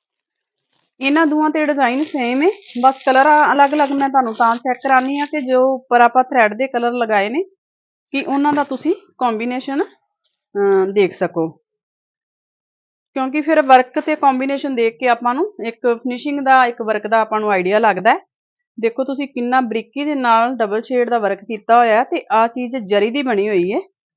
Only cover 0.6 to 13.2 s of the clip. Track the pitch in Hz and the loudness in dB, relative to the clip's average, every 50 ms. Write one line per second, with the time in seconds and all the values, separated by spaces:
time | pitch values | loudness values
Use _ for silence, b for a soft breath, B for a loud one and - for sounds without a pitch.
0.6 | _ _ _ _ _ _ _ - 262 277 294 320 330 285 302 302 311 302 311 311 | _ _ _ _ _ _ _ -6 -2 0 2 2 2 2 2 0 0 0 0 -2
1.6 | 302 285 285 277 254 233 247 277 311 - - 269 240 240 254 269 320 403 440 - | 0 0 0 0 0 0 0 -2 -4 -4 -4 -4 -2 -2 0 0 0 0 0 -2
2.6 | - - - 240 247 269 269 - - 269 262 262 269 302 302 302 294 220 262 285 | -8 -12 -4 0 2 2 2 0 0 2 2 4 4 4 4 4 4 4 4 4
3.6 | 277 277 302 302 285 269 277 277 269 269 269 269 247 226 214 - 233 226 233 240 | 2 2 2 0 0 0 0 -2 -2 0 0 0 0 0 0 0 0 0 0 -2
4.6 | 269 254 247 247 - 269 262 254 254 269 285 285 294 277 302 302 247 254 254 254 | -2 -4 -4 -2 0 2 2 2 2 0 -4 -6 -6 -4 -6 -6 -2 0 2 2
5.6 | 262 269 262 254 - - 247 247 240 240 247 254 254 254 277 247 214 208 208 226 | 2 2 0 -2 -2 2 4 4 4 4 4 2 0 2 2 2 2 2 0 -2
6.6 | 269 269 269 240 240 240 240 247 233 220 214 202 202 214 254 339 392 - - _ | -6 -4 -4 -2 -2 -2 -2 -2 -2 0 0 0 0 -2 -4 -6 -6 -8 -10 _
7.6 | _ _ _ _ _ _ _ _ _ _ 269 277 - - 269 277 285 294 285 294 | _ _ _ _ _ _ _ _ _ _ -8 -6 -4 -2 -2 0 0 2 0 0
8.6 | 277 285 262 - - 302 392 - _ _ _ - 254 233 220 214 233 247 247 262 | -2 -2 -6 -6 -4 -4 -4 -4 _ _ _ -4 -4 -4 -2 -4 -4 -6 -6 -6
9.6 | 254 277 277 302 440 - _ _ _ _ _ _ _ _ _ _ _ _ - 202 | -8 -6 -4 -4 -4 -6 _ _ _ _ _ _ _ _ _ _ _ _ -4 0
10.6 | 202 196 196 190 190 196 196 208 190 175 - - 185 165 - 165 160 160 - _ | 2 2 2 2 2 2 2 2 2 0 0 -4 -6 -4 -4 -4 -4 -6 -6 _
11.6 | _ _ _ _ _ _ _ _ _ _ _ _ _ _ _ _ _ _ _ _ | _ _ _ _ _ _ _ _ _ _ _ _ _ _ _ _ _ _ _ _
12.6 | _ _ _ _ _ _ _ _ _ _ - 269 | _ _ _ _ _ _ _ _ _ _ -6 -6